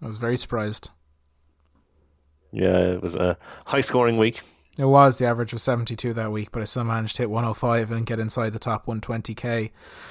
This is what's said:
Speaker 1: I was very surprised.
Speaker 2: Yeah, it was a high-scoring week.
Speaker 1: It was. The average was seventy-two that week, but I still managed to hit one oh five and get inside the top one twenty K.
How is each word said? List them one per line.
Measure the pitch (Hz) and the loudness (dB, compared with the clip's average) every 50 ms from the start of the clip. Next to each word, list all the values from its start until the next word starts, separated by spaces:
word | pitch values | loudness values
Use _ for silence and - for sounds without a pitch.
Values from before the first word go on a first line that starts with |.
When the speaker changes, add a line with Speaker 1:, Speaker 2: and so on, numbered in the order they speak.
Speaker 1:
I | - | -12
was | 117 107 107 | -12 -8 -4
very | 120 117 123 123 | -2 -2 0 -2
surprised. | - - - 113 107 107 107 - - - - _ _ _ _ _ _ _ _ _ _ _ _ _ _ _ _ _ _ _ _ _ _ _ _ _ _ _ _ _ _ _ | -2 -2 -4 -2 -2 -2 -4 -6 -10 -12 -16 _ _ _ _ _ _ _ _ _ _ _ _ _ _ _ _ _ _ _ _ _ _ _ _ _ _ _ _ _ _ _
Speaker 2:
Yeah, | - 107 95 92 92 92 | -2 0 2 4 4 4
it | 90 90 90 90 | 4 2 0 -2
was | 92 87 85 | -4 -4 -2
a | - 90 90 87 - - - - - - | 0 0 0 0 -2 -6 -16 -20 -18 -6
high-scoring | - - 139 123 - - 127 123 117 117 113 | -2 0 0 2 2 2 4 4 4 4 4
week. | 110 117 120 - - - _ _ _ _ _ - | 4 2 2 -2 -10 -20 _ _ _ _ _ 0
Speaker 1:
It | 139 | 4
was. | 135 135 139 139 139 123 - | 6 8 8 8 8 6 4
The | 123 | 2
average | 120 117 117 120 110 - | 0 0 0 -2 -4 -4
was | 117 - | -2 0
seventy-two | - 123 117 117 - 117 110 - 123 113 | 0 0 0 0 -2 -4 -4 -4 -4 -2
that | 113 110 110 | -2 -4 -4
week, | 107 107 104 - | -4 -4 -6 -6
but | - 117 | -6 -6
I | 107 | -4
still | - - 127 120 | -4 -2 -2 -2
managed | 117 113 113 113 110 - - | -2 -2 -2 -2 -4 -2 -2
to | 127 | -2
hit | 107 | -2
one | 104 113 120 | 0 0 0
oh | 117 107 | -2 -2
five | - - 123 117 117 113 107 | 0 0 2 2 2 0 0
and | 117 113 113 | -2 -4 -2
get | 110 120 113 | -2 -2 -2
inside | 110 110 - 127 117 110 104 | -2 -2 -2 -2 -2 -2 -4
the | 110 | -4
top | - 123 113 107 - - | -4 -4 -4 -4 -4 -4
one | 113 110 | -6 -6
twenty | - - 117 113 107 - 110 | -4 -4 -6 -6 -6 -8 -8
K. | - - 120 117 113 110 110 - - - - - - - - | -6 -4 -2 -2 -2 -2 -4 -8 -14 -20 -20 -20 -20 -20 -18